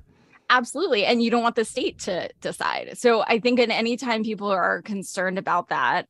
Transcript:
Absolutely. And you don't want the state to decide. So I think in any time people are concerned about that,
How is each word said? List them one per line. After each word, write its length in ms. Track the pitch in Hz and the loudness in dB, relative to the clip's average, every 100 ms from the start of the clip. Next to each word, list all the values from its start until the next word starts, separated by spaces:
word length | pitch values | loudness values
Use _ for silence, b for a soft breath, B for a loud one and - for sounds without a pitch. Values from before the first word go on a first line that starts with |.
| - b b b - | -8 b b b 2
Absolutely. 560 | 254 240 269 370 240 285 | 2 2 -4 0 2 2
And 180 | 240 | 2
you 80 | 233 | 2
don't 100 | 240 | 2
want 120 | 233 233 | 2 0
the 100 | 220 | -4
state 320 | - 302 - | -2 -6 -6
to 280 | - 175 117 - | -6 -6 -6 -8
decide. 580 | 170 175 - 64 62 - | -10 -4 -4 -4 -6 0
So 260 | 240 226 | 2 4
I 160 | - 226 | 2 2
think 200 | 240 247 | 2 2
in 120 | 233 | 2
any 260 | 196 226 240 | 2 0 -2
time 260 | 254 220 | -2 -2
people 280 | 214 202 202 | -2 -4 -2
are 320 | 190 185 190 | 2 2 0
concerned 560 | 170 196 175 - 185 185 | -4 -8 -6 -4 -2 -2
about 300 | 165 175 175 | 0 -2 0
that, 380 | 156 123 170 - | 0 2 0 0